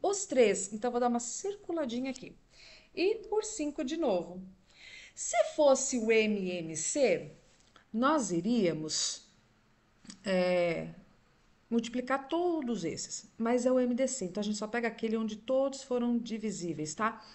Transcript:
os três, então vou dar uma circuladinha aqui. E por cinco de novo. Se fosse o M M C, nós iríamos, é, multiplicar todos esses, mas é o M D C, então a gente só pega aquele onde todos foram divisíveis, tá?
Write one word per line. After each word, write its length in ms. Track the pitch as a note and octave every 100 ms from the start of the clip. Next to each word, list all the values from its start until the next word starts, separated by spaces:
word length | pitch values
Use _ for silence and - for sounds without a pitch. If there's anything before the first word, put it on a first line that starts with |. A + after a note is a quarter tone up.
os 220 | F4+ F#4+ -
três, 460 | C4 A3 F#3+ -
então 200 | G#3+ B3
vou 80 | A#3+
dar 80 | B3
uma 120 | A#3+
circuladinha 920 | - - G4 G4+ - E4+ C#4 A#3+ C4
aqui. 240 | B3+ - - _ - - - -
E 220 | - F4+ A4 -
por 160 | G#4
cinco 400 | G#4+ - D4 D4
de 140 | C4 E4
novo. 460 | D4+ F3+ E3+ F3+ - - _ - - - - -
Se 200 | - E5+ D#5 -
fosse 420 | D4 C4 - B3+
o 140 | A3
M 400 | A3+ A3 G#3 F#3
M 260 | F3+ D#3+ D#3
C, 540 | - D4+ B3 E3 - - _ _ _ - _
nós 400 | A3 C4 D#4 A3
iríamos, 960 | E3+ F#3 A#3+ F3+ D3+ D#3 - - - - _ _ _ _ _ _ _ - -
é, 680 | G3+ F#3 F3+ F3+ F3 D#3+ D#3+ E3 - - _ _ _ _ -
multiplicar 560 | A#3 - B3 B3 C4+ C4+
todos 560 | E4 F4 D#4+ A#3+ G#3+
esses, 500 | E3 - - - - -
mas 300 | A3+ A#3+ B3
é 60 |
o 80 | B3+
M 160 | B3 B3
D 120 | C4+
C, 180 | - F#3
então 160 | G#3
a 20 |
gente 160 | G#3 G#3
só 80 | G#3+
pega 200 | A#3+ A#3
aquele 300 | A3 A3+ A3
onde 200 | A3 G#3+
todos 440 | - C4 C4+ C4+
foram 380 | - B3 A#3+ A#3+
divisíveis, 720 | A#3+ A3 G#3+ E3 E3+ D3+ D#3
tá? 260 | - A3 A3+ -